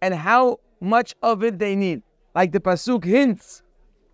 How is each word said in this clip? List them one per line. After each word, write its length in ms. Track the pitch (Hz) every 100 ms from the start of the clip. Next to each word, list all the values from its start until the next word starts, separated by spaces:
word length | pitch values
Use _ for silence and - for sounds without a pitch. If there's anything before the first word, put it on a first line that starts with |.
and 120 | 185
how 460 | 170 175 240 254 - _ _
much 360 | 180 226 - -
of 220 | 233 208
it 160 | 226 180
they 160 | 208 196
need. 260 | 190 131 - _ _ 170
Like 160 | 185
the 80 | 190
Pasuk 440 | 185 180 247 233
hints, 600 | 175 247 269 190 - - _ _ _ _ _